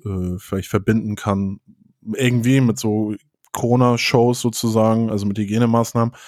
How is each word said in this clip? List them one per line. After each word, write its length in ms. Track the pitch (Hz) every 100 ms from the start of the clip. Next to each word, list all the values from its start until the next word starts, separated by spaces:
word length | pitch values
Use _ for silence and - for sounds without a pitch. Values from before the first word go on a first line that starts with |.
| 104
äh, 320 | 95 90 90
vielleicht 300 | - 95 90
verbinden 460 | 104 95 110 110 104
kann, 420 | - 98 98 98 _ - _ _ 110
irgendwie 480 | 107 127 120 117 135
mit 180 | 123 107
so 360 | 110 107 107 104 _ _ _
Corona-Shows 880 | - 120 123 123 120 - 127 120 123
sozusagen, 720 | 123 110 117 110 110 110 113
also 160 | 107 101
mit 120 | 101
Hygienemaßnahmen, 800 | 101 107 120 117 113 120 117 -